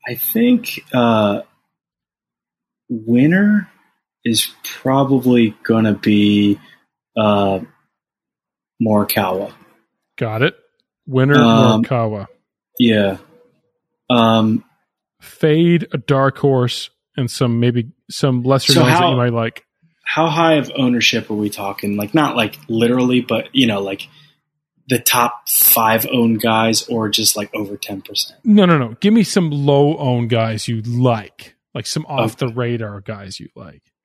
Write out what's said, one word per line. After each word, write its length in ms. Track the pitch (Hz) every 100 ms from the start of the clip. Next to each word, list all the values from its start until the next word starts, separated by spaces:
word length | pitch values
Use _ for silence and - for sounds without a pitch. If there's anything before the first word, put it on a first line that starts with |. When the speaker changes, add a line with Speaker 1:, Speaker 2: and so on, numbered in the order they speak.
| -
Speaker 1:
I 80 | 120
think, 680 | - 226 240 247 - - _
uh, 480 | 131 120 110 104 104 - _ _ _ _ _ _ _ _ _ _ _ _ _ _
winner 800 | 117 110 120 147 185 208 208 175 _ _ _ _ _ 120
is 220 | 110 - -
probably 920 | - - 135 135 135 135 123 123 113 -
gonna 300 | - 113 110
be, 680 | 101 - 104 104 104 104 101 - _ _ _ _ -
uh, 420 | 107 104 98 95 80 _ _ _ _ _ _ _ _ _ _ _
Morikawa. 720 | 113 104 101 - 98 95 101 - _ _ _ _ _ -
Speaker 2:
Got 240 | 117 110
it. 140 | 147 - _ _ _ _ -
Winner, 280 | 127 131 143
Speaker 1:
Um, 420 | 117 113 110 110
Speaker 2:
Morikawa. 440 | 113 123 113 107 98 _ _ _ _ -
Speaker 1:
Yeah. 380 | 123 107 101 90 - _ _ _ _ _ _ _ _
Um, 540 | 123 113 113 110 113 - _ _ _ _ _
Speaker 2:
Fade, 680 | - - 160 156 170 170 -
a 60 | 151
dark 380 | - 135 135 -
horse, 500 | 143 131 123 - - _ _ -
and 140 | 120
some, 300 | - 127 117
maybe 320 | 120 120 117 - _
some 320 | - 143 127
lesser 300 | 123 135 -
Speaker 1:
So 80 | 135
Speaker 2:
names 120 | 123
that 60 | 170
Speaker 1:
how 120 | 175
Speaker 2:
you 60 | 127
might 160 | 120
like. 320 | 117 113 - _ _ _ _
Speaker 1:
how 240 | - 151 165
high 280 | 156 165 156
of 160 | 127 -
ownership 540 | 127 120 113 117 104
are 60 | 104
we 140 | 104
talking? 440 | 104 98 98 104 104
Like, 180 | 107 160
not, 200 | 147 123
like, 220 | 107 - -
literally, 540 | 113 117 127 127 127
but, 320 | 120 113 -
you 140 | 131 120
know, 140 | 101
like, 260 | 98 98 - _ _ _ _ _ _ _ -
the 80 | 123
top 480 | - 123 120 - -
five 600 | - - - 110 113 -
owned 300 | 127 117 113
guys 460 | 117 110 113 110 -
or 180 | 117 107
just, 300 | 101 107 107
like, 160 | 104
over 240 | 107 101 101
ten 240 | - 101
percent? 380 | - - - _
Speaker 2:
No, 220 | 247 208 180
no, 120 | 160
no. 160 | 120 117
Give 140 | 202
me 100 | 226
some 280 | 190 - 165
low 440 | 143 143 143 143 160
owned 320 | 139 123 117
guys 360 | 117 113 110 -
you 140 | 113
like, 720 | 110 120 127 113 101 _ - _ _ -
like, 100 | -
some 200 | 156 156
off 240 | 139 110 -
Speaker 1:
Okay. 60 | 127
Speaker 2:
the 60 |
radar 460 | 117 120 120 107 104
guys 400 | 98 104 98 -
you 100 | - -
like. 280 | 92 - _ _